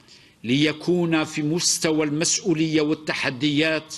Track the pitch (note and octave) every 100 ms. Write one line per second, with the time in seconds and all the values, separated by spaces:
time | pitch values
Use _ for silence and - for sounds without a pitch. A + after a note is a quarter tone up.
0 | - - - _ A2 C3 D3+ D3+ - F3
1 | E3+ D#3+ D#3 D#3 D3+ E3+ - - E3 D#3
2 | D3+ D3 E3 - G3+ D#3 D#3+ D#3 D3+ D3+
3 | - D#3 C3 C3 D3 C#3+ D#3+ D#3 D3+